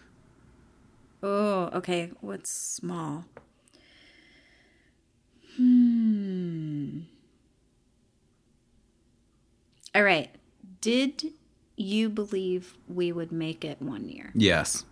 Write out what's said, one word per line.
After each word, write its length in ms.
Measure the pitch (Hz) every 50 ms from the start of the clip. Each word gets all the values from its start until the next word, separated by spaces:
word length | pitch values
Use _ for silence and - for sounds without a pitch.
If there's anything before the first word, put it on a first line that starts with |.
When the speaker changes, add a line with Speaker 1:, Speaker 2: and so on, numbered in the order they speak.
| - - _ _ _ _ _ _ - - - - - - _ _ - - _ _ - _ _ _
Speaker 1:
Oh, 480 | - 202 202 202 208 208 202 185 175 - -
okay. 380 | 180 175 185 180 175 170 175 - -
What's 320 | - 202 196 180 - -
small? 720 | - - - - - - - 175 175 170 160 151 147 165 175 - - - - _ _ _ _ _ - - - - - - - - - _ _ _ _ _ _ _ _ _ _ _ _ _ _ _ _ _ _ _ _ _ _ _ _ _ _ - -
Hmm. 1500 | - 254 254 247 247 240 240 233 233 226 220 214 202 202 196 185 185 180 175 165 160 156 151 147 147 143 143 143 160 165 - _ _ _ _ _ _ _ _ _ _ _ _ _ _ _ _ _ _ _ _ _ _ _ _ _ _ _ _ _ _ _ _ _ _ _ _ _ _ _ _ _ _ _ _ _ _ _ _ _ _ _ _ _ _ - - -
All 80 | 202 202
right. 260 | 196 175 151 - - - - _ _ _ _ - 190 - -
Did 460 | - 220 240 254 277 277 285 - 311 311 - - _ _ _ _ _ _ _
you 320 | - 196 190 208 220 226 220
believe 680 | 208 214 208 202 208 190 190 185 180 180 180 - - - - -
we 220 | 175 180 175 175 170
would 180 | 170 165 165
make 320 | 165 165 160 160 160 - -
it 180 | 151 139 -
one 280 | 139 - 110 - - 85
year? 220 | - - - - -
Speaker 2:
Yes. 480 | 110 107 92 85 78 73 - - - - -